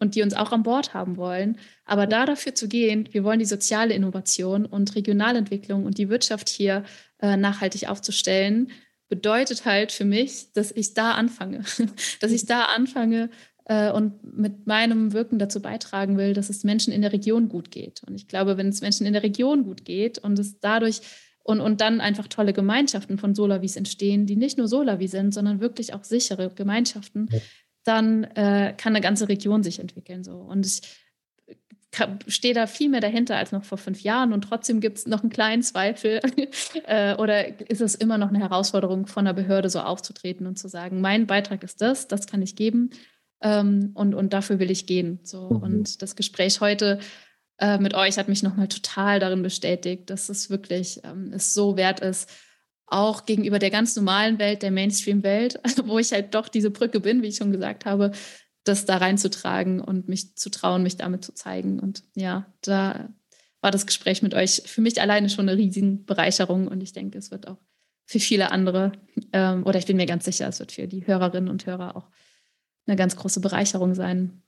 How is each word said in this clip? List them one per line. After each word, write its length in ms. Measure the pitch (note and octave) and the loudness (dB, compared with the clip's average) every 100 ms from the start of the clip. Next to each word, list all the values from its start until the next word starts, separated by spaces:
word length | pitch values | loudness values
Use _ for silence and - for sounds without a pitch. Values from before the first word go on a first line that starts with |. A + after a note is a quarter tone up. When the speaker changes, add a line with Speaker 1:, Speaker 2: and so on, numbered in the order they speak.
Speaker 1:
und 140 | G#3+ | -2
die 80 | A3 | 2
uns 120 | G3+ | 0
auch 180 | - G#3 | 0 0
an 120 | A#3 | 0
Bord 280 | A3 B3+ C#4 | 2 0 0
haben 220 | F#3 F#3 F3+ | -6 -6 -6
wollen. 420 | F3+ F3+ G3+ A3+ - _ | -4 -2 -2 -4 -10 _
Aber 220 | - G3+ G3+ | -2 0 2
da 200 | A3 C4+ | 2 2
dafür 280 | C#4+ - | 0 -4
zu 140 | C4 A3 | -6 -2
gehen, 400 | A#3+ A3+ G#3+ A3 | 0 2 2 -2
wir 100 | G#3 | -2
wollen 160 | G3+ A3 | 2 2
die 60 | |
soziale 500 | G#3+ G3+ - G#3+ A3+ | 0 -2 0 2 2
Innovation 720 | G3+ F#3+ F#3+ F#3+ - F#3 G3 G#3+ | 2 0 -2 -2 -2 0 0 0
und 280 | G3+ G3 | 0 0
Regionalentwicklung 920 | G#3 G3+ G3+ A3 A#3+ G3+ G3 G3 G3 | 0 0 2 2 2 0 -4 -2 -2
und 140 | G3 G3+ | -2 -2
die 100 | G3 | 0
Wirtschaft 400 | A#3 - G#3+ - | 0 0 -2 -4
hier, 360 | - G3 G3 G3+ - - _ | -2 0 0 -4 -16 -20 _
äh, 160 | G3+ G3 | 0 2
nachhaltig 520 | G3+ G3+ F#3+ G3 - | 2 0 -4 -4 -6
aufzustellen, 840 | G3+ A3 G3+ - F#3+ G3 G#3+ B3+ - _ _ _ | -6 -4 -4 0 2 2 2 0 -6 _ _ _
bedeutet 560 | F#3 G#3+ A3+ B3+ A#3+ | -4 0 2 0 -2
halt 280 | A#3+ G3+ G#3+ | 2 2 2
für 120 | - | 0
mich, 480 | G3+ G#3 C4+ - - | 2 2 0 -4 -6
dass 200 | G#3 G#3 | -2 -2
ich 220 | - G3+ | -2 -2
da 180 | - A3+ | 0 0
anfange. 500 | - A#3 - F#3+ G3 G3+ - A3+ | 2 0 -2 -8 -8 -8 -2 -2
<laughs> 300 | - - - | -2 -8 -4
Dass 120 | G#3+ | 0
ich 140 | A#3 - | 0 0
da 180 | A#3+ | 0
anfange, 640 | A#3 A3 B3+ C4 A3+ A3+ A#3 - - _ | 2 2 0 2 0 0 -2 -8 -20 _
äh, 280 | - G#3+ G#3 | -2 2 2
und 440 | A3 G#3+ G3+ - - | 2 0 -2 -12 -2
mit 300 | G#3 G3+ - | -2 -2 0
meinem 460 | G#3+ A#3 A3+ A3 | 4 4 4 2
Wirken 260 | G#3 A3+ A3+ | 0 0 0
dazu 240 | G3+ G3+ | 0 -2
beitragen 540 | G3 A3+ - G3 G3 G3 | -6 -8 -6 -2 0 2
will, 140 | G3 | 2
dass 160 | G3+ G3+ | 0 -2
es 140 | G3+ | -2
Menschen 280 | G3+ G#3+ A#3 | 0 2 2
in 100 | G3+ | 2
der 100 | G#3 | 2
Region 360 | G3+ G#3 A3+ A3+ | 2 2 2 2
gut 220 | F3+ E3 | 0 -8
geht. 320 | - - - | -14 -14 -16
Und 120 | - G3 | -14 -14
ich 100 | - | -8
glaube, 300 | F#3+ G3 F#3+ | -2 0 2
wenn 120 | G3 | 0
es 120 | G3+ | -2
Menschen 260 | G3+ G3+ G3+ | -2 0 0
in 60 | |
der 100 | G#3 | 2
Region 420 | G#3+ G3+ B3+ D4 | 0 2 2 2
gut 200 | G3+ F#3 | 0 -6
geht 340 | - F3+ A3+ A#3 | -8 -4 -2 -2
und 200 | G#3 G3+ | -2 0
es 180 | G3+ - | 0 -4
dadurch 440 | G3+ A3 A3+ G#3+ - - _ _ | 0 2 2 -2 -10 -20 _ _
und, 160 | - G#3+ | -2 0
und 200 | G#3+ G#3 | 2 2
dann 200 | A3 A3+ | 2 2
einfach 260 | G#3 G#3 G3+ | 0 -2 -4
tolle 260 | - G#3 | 0 0
Gemeinschaften 680 | G3 G3 A3+ C#4+ G3+ G3+ G3+ | 2 2 2 2 -2 -6 -4
von 180 | G3+ G3+ | 0 2
Solavis 400 | G3+ G3 F#3 - | 2 2 -2 -6
entstehen, 500 | G3 - G3+ G3+ G#3 | -8 -2 0 2 2
die 80 | |
nicht 240 | G3+ C4+ C#4+ | 2 0 0
nur 80 | A3+ | 0
Solavi 400 | B3+ C#4 F#3+ F#3 | 2 0 0 -2
sind, 260 | F#3 G3+ | 0 0
sondern 280 | G#3 G3+ G3+ | 0 0 0
wirklich 340 | A#3 - A3+ | -2 -4 -8
auch 80 | G3+ | -10
sichere 480 | - A#3+ - F#3+ F#3 | -2 -2 0 -2 -6
Gemeinschaften, 800 | F#3 G3+ G#3+ A#3+ G#3+ G3+ G#3 A3 | -4 -2 0 0 -4 -10 -6 -2
Speaker 2:
Ja. 80 | - - - _ _ | -2 -4 -18 _ _
Speaker 1:
dann, 400 | - A3 A3 A3 | 0 4 4 2
äh, 500 | G#3+ - G3+ G3+ G3+ G3+ | 0 0 4 4 2 -2
kann 200 | A3 G#3+ | 0 2
eine 40 | |
ganze 280 | F#3+ G3+ G#3 | 2 0 2
Region 340 | G3+ G3+ G#3+ | 0 2 2
sich 160 | F#3 E3+ | 0 -4
entwickeln, 460 | F3+ - - F#3 | -10 -14 -16 -14
so. 140 | F#3 F3+ | -14 -16
Und 280 | F#3 G3 F#3+ | -4 -2 0
ich 140 | - - - _ _ _ _ _ - _ - _ | -2 -8 -20 _ _ _ _ _ -20 _ -20 _
ka-, 260 | - A3 G3 - | -2 -2 -2 -6
stehe 260 | - B3 | 0 2
da 140 | A#3+ A3 | 2 0
viel 220 | - D4 | 0 2
mehr 120 | C4 | 2
dahinter 360 | G#3 A3+ B3 G#3+ | 2 2 0 0
als 160 | - | -2
noch 100 | G3 | -4
vor 160 | G3+ G3 | -6 -10
fünf 240 | - F#3+ | -8 -6
Jahren 300 | G3+ A#3 B3+ | 0 2 2
und 100 | G#3 | 2
trotzdem 380 | G3+ A3+ - A3+ | -2 -4 0 0
gibt's 260 | G#3+ G#3 - | 0 -4 -4
noch 140 | G#3+ | 0
einen 100 | A3+ | 0
kleinen 320 | A3+ G#3+ A#3 | 0 2 2
Zweifel, 580 | A#3+ - G3 A3 G#3+ A3 C4 B3+ C#4 | 0 0 -2 0 0 0 0 0 -2
<laughs> 320 | - - E4 | -6 -8 -8
äh, 300 | - G#3+ G3+ | 0 2 2
oder 460 | G3+ G#3+ G#3 F#3+ - G#3+ | 2 2 2 0 -6 -6
ist 100 | A3+ | 0
es 140 | A3 | 0
immer 240 | - A3 G#3+ | 2 2 2
noch 120 | G3+ | 2
eine 100 | G3+ | 2
Herausforderung, 640 | G3 F#3 G3 G3 F#3+ F#3 G3 | 2 0 0 0 0 -2 -4
von 180 | - | 0
der 80 | G3 | 0
Behörde 380 | F#3 F#3+ G3 F#3+ | 0 0 2 2
so 80 | F3 | -2
aufzutreten 680 | A2+ F#3 - - F3+ F3+ F#3 | -4 -6 -8 -12 -10 -8 -8
und 100 | F#3 | -10
zu 80 | G3 | -12
sagen, 340 | F3 F3+ F#3 | -12 -6 -2
„Mein 280 | F#3+ G#3 G#3+ | 2 2 4
Beitrag 340 | G3 G3+ F#3+ | 2 0 -6
ist 180 | F#3 - | -10 -2
das, 280 | A3 C4 - | 0 0 -2
das 180 | G3+ G3+ | -6 -4
kann 160 | G3+ | -4
ich 140 | F#3+ - | -4 0
geben, 340 | A3 A#3 B3 - - _ _ _ | 0 2 0 -4 -20 _ _ _
ähm, 520 | G#3+ G#3 G3+ G3+ G3+ | 0 4 4 4 2
und, 200 | G3+ G3+ | 2 2
und 180 | G3+ G3 | 2 0
dafür 260 | G3 G3 G3 | 0 0 0
will 140 | F#3 | 2
ich 140 | F#3 - | -2 0
gehen“, 340 | F3+ F3 F3+ | 0 0 -4
so. 280 | - F#3 F#3 | -10 -16 -2
Speaker 2:
Mhm. 120 | A3 | -2
Speaker 1:
Und 400 | G3 G#3+ G#3 - | 0 0 -2 -6
das 140 | G3 - | -12 -6
Gespräch 440 | G3 - F#3 F#3+ | -8 0 0 2
heute, 380 | G#3 G3+ G#3 G3+ G3+ - - _ _ _ | 2 2 2 0 -4 -18 -20 _ _ _
äh, 200 | G#3 G3+ | 0 2
mit 160 | G3 | 2
euch 240 | G3 F#3+ G3 | 2 2 2
hat 100 | G3 | 0
mich 140 | G3 | 0
nochmal 260 | G3 F#3+ G3 | 0 0 -2
total 500 | - - - G3+ G3+ | -2 -8 -2 2 2
darin 240 | F#3+ F#3 | 2 0
bestätigt, 680 | F3+ F#3 - F3+ F3+ F3+ - | -2 -4 -2 -2 -2 -6 -8
dass 180 | G3 - | -8 -8
es 220 | G3+ - | -8 -6
wirklich, 500 | G3 G3+ F3+ F3+ - | -6 -4 -4 -4 -10
ähm, 280 | - F#3 F#3+ | -14 -12 -10
es 220 | G3 - | -4 -2
so 240 | G#3 G3+ F#3+ | 2 2 4
wert 220 | F#3 F#3+ | 2 2
ist, 280 | F#3+ F#3 - - - _ _ _ _ | -2 -4 -8 -16 -20 _ _ _ _
auch 380 | G3 G#3+ G#3+ | 0 2 0
gegenüber 340 | - G#3+ G#3 G3+ | -2 0 2 2
der 120 | G3 | 2
ganz 260 | G#3 A3+ - | 2 0 0
normalen 420 | F#3+ G3 G#3+ A3 | 2 2 2 2
Welt, 220 | G#3 G#3 | 0 0
der 100 | G3+ | 0
Mainstream-Welt, 920 | F#3+ G3 G3+ - G3+ G3 G#3 A#3+ - | 0 0 0 0 2 2 2 0 0
<laughs> 220 | A#3+ B3+ B3 | -2 0 0
wo 120 | A3 | 0
ich 140 | A3+ | 2
halt 220 | G#3 G3+ | 0 0
doch 140 | G#3+ A3 | -2 0
diese 220 | A3+ G#3 | 0 0
Brücke 300 | G3+ A#3+ A3 | 0 0 0
bin, 220 | G3 B3 | 2 2
wie 60 | G#3+ | 0
ich 80 | G#3 | -2
schon 160 | G3+ | -2
gesagt 340 | G3 F#3+ G#3 G#3 | 0 -2 -6 -2
habe, 260 | G3+ G3+ G3+ - - _ _ | 2 2 0 -14 -20 _ _
das 200 | - G3 | 0 0
da 140 | G3+ F#3 | 2 2
reinzutragen 840 | F#3 G3 F#3+ - F#3 F#3+ F#3 F#3 | 4 4 0 -2 -2 0 0 0
und 260 | - F#3+ F#3 | -2 -4 -2
mich 300 | G3 - - | -6 -6 -10
zu 140 | - | -8
trauen, 320 | - F#3 F3+ | -2 0 2
mich 140 | F3+ F#3 | 0 -2
damit 280 | F3+ F3+ | -6 -6
zu 80 | - | -8
zeigen. 480 | - F#3 - F#3+ G3 | -14 -8 -4 -2 -2
Und 220 | G3 G3 - | -4 -8 -10
ja, 380 | - F#3 F#3+ G3 _ | -6 -4 -4 -6 _
da 480 | G3 G3 G3 - - - _ _ _ _ | -2 0 0 -2 -10 -18 _ _ _ _
war 80 | G3 | 0
das 160 | G3 G3+ | 0 0
Gespräch 340 | - - F#3+ | -2 0 0
mit 120 | G3+ | 2
euch 280 | F3 F#3 - - | 2 2 0 -2
für 160 | - | 0
mich 180 | A3+ A3+ | 2 2
alleine 300 | G3+ G#3 G3+ | 2 4 2
schon 180 | G3+ G3 | 2 2
eine 80 | F#3+ | 2
riesen 480 | G3+ F#3+ G3 G3 | 2 2 0 0
Bereicherung 640 | - G3 E3 F3+ F3+ F#3 F#3+ | -2 0 2 2 0 0 -2
und 140 | F#3+ | -6
ich 100 | F#3+ | -10
denke, 240 | - G3 G3+ | -10 -10 -10
es 140 | G3+ | -14
wird 180 | G3 - | -16 -16
auch 100 | F#3+ _ _ _ _ | -18 _ _ _ _
für 160 | _ A3+ | _ -2
viele 300 | - G#3 F#3 | 2 2 4
andere, 420 | F#3+ F#3 F3+ G3 G3 - - - | 2 2 2 0 -2 -10 -10 -2
ähm, 320 | F#3+ F#3+ F#3 | 0 2 2
oder 140 | F#3 F#3 | 2 0
ich 80 | F3+ | 2
bin 100 | F#3+ | 2
mir 100 | F3 | 2
ganz 200 | F3 - | -2 -2
sicher, 200 | - - | -4 -4
es 120 | - | -6
wird 140 | - | -12
für 160 | - F#3 | -10 -10
die 180 | F#3+ F3+ | -8 0
Hörerinnen 420 | F#3 F3+ F3+ F#3 | 2 2 0 -2
und 160 | F#3+ | -4
Hörer 320 | - F3+ F3+ - | -6 -10 -10 -12
auch 140 | - _ _ _ _ _ _ _ - | -16 _ _ _ _ _ _ _ -2
eine 100 | G3 | 2
ganz 200 | F3+ - | 2 0
große 240 | F#3+ G3 | -4 -2
Bereicherung 540 | F#3+ F3+ G3+ F#3+ F#3 | 0 0 0 2 0
sein. 480 | F#3 F3+ F#3 F#3 - | 0 -2 -2 -2 -6